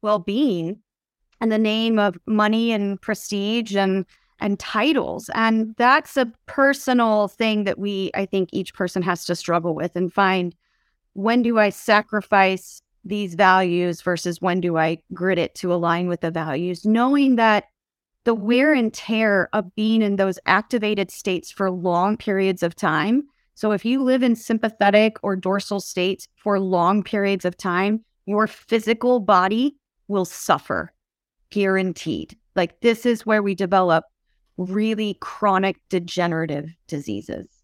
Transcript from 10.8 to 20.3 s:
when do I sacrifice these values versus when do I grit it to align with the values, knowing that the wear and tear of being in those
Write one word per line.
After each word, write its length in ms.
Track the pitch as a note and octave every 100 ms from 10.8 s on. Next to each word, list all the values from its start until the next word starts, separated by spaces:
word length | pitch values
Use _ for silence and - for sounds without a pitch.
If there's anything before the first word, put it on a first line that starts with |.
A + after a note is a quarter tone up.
| _ _ _
when 280 | G3 G#3 A#3+
do 180 | A#3 A3+
I 100 | G#3
sacrifice 1120 | - - G#3 G#3 G#3+ - G3+ F#3+ F#3+ - - _ _
these 300 | F#3 G#3 G3
values 680 | E3+ F#3+ F#3 F#3 F3 F3 E3+
versus 380 | - F3 F3+ E3+
when 220 | F#3 F3+
do 160 | F3 E3
I 220 | D#3+ E3 -
grit 260 | F3+ F3+ F#3
it 160 | D#3 -
to 180 | F3+
align 340 | F3 E3+ E3+ F3+
with 140 | E3+
the 100 | E3
values, 540 | E3 D#3 C#3+ F3 F3 G#3
knowing 500 | A3 B3 C#4+ C4+ A#3+
that 280 | A3+ G#3 - _ _ _ _ _
the 120 | - A3+
wear 380 | G3+ A#3+ D4
and 200 | C#4+ A3+
tear 560 | - - A3 A3 G3+ -
of 240 | G#3 F#3 -
being 280 | G#3+ A3+
in 120 | G#3 G3+
those 240 | G3